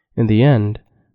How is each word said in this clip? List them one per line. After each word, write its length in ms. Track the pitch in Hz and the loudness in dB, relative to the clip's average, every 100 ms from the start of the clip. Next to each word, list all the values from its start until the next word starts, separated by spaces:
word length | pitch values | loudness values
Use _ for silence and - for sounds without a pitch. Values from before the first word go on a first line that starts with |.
| _ - | _ -6
In 100 | 113 | 0
the 160 | 107 | 2
end, 380 | 143 120 104 107 - _ _ | 2 2 -2 -8 -16 _ _